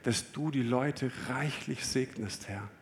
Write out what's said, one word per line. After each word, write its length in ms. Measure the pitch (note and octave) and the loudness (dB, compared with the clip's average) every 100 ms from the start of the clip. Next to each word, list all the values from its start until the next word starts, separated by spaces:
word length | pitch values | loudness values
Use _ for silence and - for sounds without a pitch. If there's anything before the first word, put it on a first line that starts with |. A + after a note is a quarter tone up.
dass 300 | - A2+ - | 2 2 0
du 180 | - D#3 | -2 0
die 120 | C#3 | 2
Leute 460 | A#2+ B2 C#3+ C#3 C3 A2 - | 4 4 4 2 -2 -2 -4
reichlich 560 | B2+ D3 - - - - | 0 0 -2 -4 -4 0
segnest, 640 | C3 C3 - G#2 - - | 2 0 -2 -6 -6 -6
Herr. 200 | G2+ G2+ - | -6 -8 -12